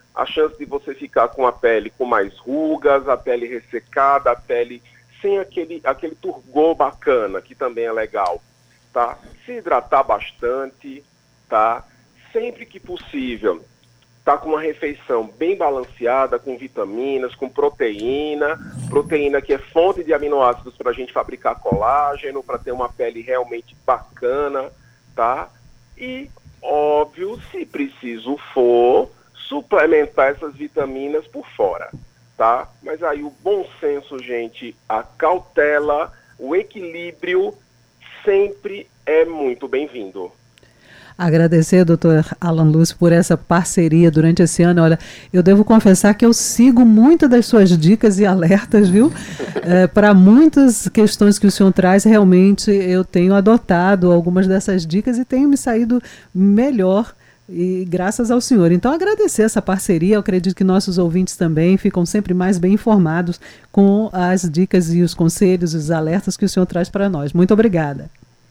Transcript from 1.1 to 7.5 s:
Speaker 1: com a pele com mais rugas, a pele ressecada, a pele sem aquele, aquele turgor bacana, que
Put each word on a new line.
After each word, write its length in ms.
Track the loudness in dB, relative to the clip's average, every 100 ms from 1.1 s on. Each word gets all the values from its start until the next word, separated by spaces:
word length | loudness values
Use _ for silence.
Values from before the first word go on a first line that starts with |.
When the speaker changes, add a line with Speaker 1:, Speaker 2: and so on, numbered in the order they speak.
| -4 -4
Speaker 1:
com 180 | -2 -4
a 40 |
pele 360 | -2 -2 -2 -4
com 160 | -8 -4
mais 320 | -2 -4 -10
rugas, 680 | -10 -6 -4 -2 0 0 -2
a 80 | -6
pele 320 | -4 -6 -8
ressecada, 840 | -14 -14 -14 -10 -2 0 0 -2
a 40 | -4
pele 460 | -4 -6 -6 -10 _ _ _ _
sem 180 | -6 -6
aquele, 420 | -6 -10 -12 -10 -8
aquele 300 | -8 -10 -12
turgor 600 | -14 -14 _ -2 0 0
bacana, 680 | -4 -4 -4 -2 -4 -8
que 140 | -14